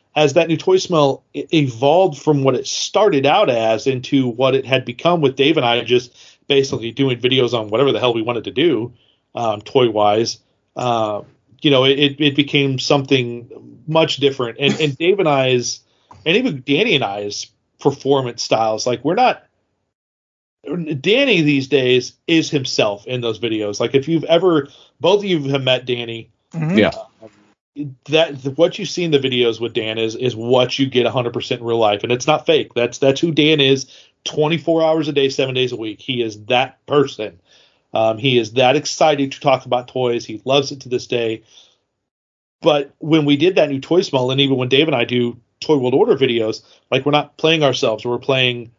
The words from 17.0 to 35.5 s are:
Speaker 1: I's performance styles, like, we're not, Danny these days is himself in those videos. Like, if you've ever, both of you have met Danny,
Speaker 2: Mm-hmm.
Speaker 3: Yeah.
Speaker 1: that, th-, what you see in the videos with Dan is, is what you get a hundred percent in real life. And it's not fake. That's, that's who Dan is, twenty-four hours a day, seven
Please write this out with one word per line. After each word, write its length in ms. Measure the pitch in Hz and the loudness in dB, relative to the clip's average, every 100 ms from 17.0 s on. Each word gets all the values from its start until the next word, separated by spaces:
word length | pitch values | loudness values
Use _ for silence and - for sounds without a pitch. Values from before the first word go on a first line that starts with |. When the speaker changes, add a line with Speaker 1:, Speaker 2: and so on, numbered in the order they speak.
Speaker 1:
I's 440 | 110 101 104 104 - _ _ _ | -2 -6 -8 -10 -14 _ _ _
performance 640 | 147 - 131 139 127 113 | -2 -2 0 0 0 -8
styles, 420 | - 120 110 110 123 | -4 0 0 -2 -4
like, 180 | 120 147 | -4 -2
we're 100 | 196 | 2
not, 280 | 247 - _ _ _ _ _ _ _ _ _ _ _ _ - 175 160 147 | 2 0 _ _ _ _ _ _ _ _ _ _ _ _ -10 -8 -6 -4
Danny 400 | 156 233 277 185 | 2 2 4 2
these 260 | 147 143 120 | 4 2 2
days 460 | 143 127 127 123 - - | 0 4 2 0 -12 0
is 220 | 165 139 | 0 2
himself 560 | 147 127 - 113 101 - | -4 -4 -2 -2 -2 -8
in 140 | 127 | -6
those 180 | 117 107 | -4 -4
videos. 400 | 117 110 104 101 | -4 -4 -4 -4
Like, 160 | 117 139 | 0 0
if 120 | 135 | 0
you've 160 | 165 147 | -2 2
ever, 440 | 170 185 160 139 - _ _ | 2 4 2 -2 -12 _ _
both 200 | 165 202 | 2 2
of 60 | 196 | 2
you 240 | 170 135 | -2 0
have 140 | 139 | -2
met 220 | 131 127 123 | 2 0 0
Danny, 440 | 123 117 113 - _ _ | -6 -6 -10 -14 _ _
Speaker 2:
Mm-hmm. 240 | 170 156 190 | -6 0 2
Speaker 3:
Yeah. 140 | 95 - - _ 110 _ _ _ _ 143 147 131 - | 2 0 -16 _ -20 _ _ _ _ -12 -12 -12 -2
Speaker 1:
that, 300 | 151 165 139 | 2 2 -2
th-, 120 | 131 135 | -8 0
what 200 | 170 170 | 0 0
you 80 | 196 | -8
see 180 | - | -4
in 60 | 175 | 0
the 80 | 143 | 0
videos 420 | 135 127 120 107 | 0 2 0 0
with 140 | 117 | -4
Dan 240 | 113 110 110 | -4 -4 -2
is, 180 | 113 113 | -4 -2
is 200 | 127 110 | -4 -4
what 420 | 117 127 123 - | 0 2 2 0
you 80 | 135 | -2
get 220 | 123 117 | 0 0
a 40 | |
hundred 220 | 127 120 | -2 -4
percent 280 | 120 - 123 | -6 -6 -6
in 60 | 117 | -2
real 120 | 117 | 0
life. 240 | 107 104 | 2 0
And 80 | 117 | -2
it's 160 | 123 143 | -2 0
not 180 | 151 - | 0 2
fake. 280 | 156 113 - | 0 0 -2
That's, 240 | 120 - | -2 2
that's 200 | 135 135 | 2 2
who 120 | 175 | 0
Dan 280 | 156 151 156 | 2 2 4
is, 280 | 135 135 - - _ _ | 4 2 -2 -18 _ _
twenty-four 600 | - - 151 170 - 165 | -10 -2 -2 0 0 0
hours 240 | 160 160 151 | 2 0 0
a 40 | |
day, 180 | 147 143 | 0 0
seven 260 | 135 131 | 0 -2